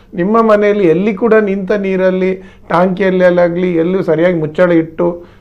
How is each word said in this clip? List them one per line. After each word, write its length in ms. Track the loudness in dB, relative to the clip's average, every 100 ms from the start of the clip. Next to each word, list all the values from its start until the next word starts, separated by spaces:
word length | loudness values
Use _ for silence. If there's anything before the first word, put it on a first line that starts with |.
| -12
ನಿಮ್ಮ 280 | -4 0 2
ಮನೆಯಲ್ಲಿ 460 | 2 2 2 2 2
ಎಲ್ಲಿ 260 | 2 0
ಕೂಡ 200 | -2 0
ನಿಂತ 380 | 2 0 -2 -4
ನೀರಲ್ಲಿ, 600 | -4 -2 0 0 0 -2 -4 -10 -18 -4
ಟ್ಯಾಂಕಿಯಲ್ಲಿ 1080 | 0 0 0 0 2 2 2 2 0 -2 0
ಎಲ್ಲೂ 280 | 0 -2
ಸರಿಯಾಗಿ 360 | -2 0 0 0
ಮುಚ್ಚಳ 320 | -2 0 2
ಇಟ್ಟು, 520 | 2 0 -2 -4 -4 -12 -20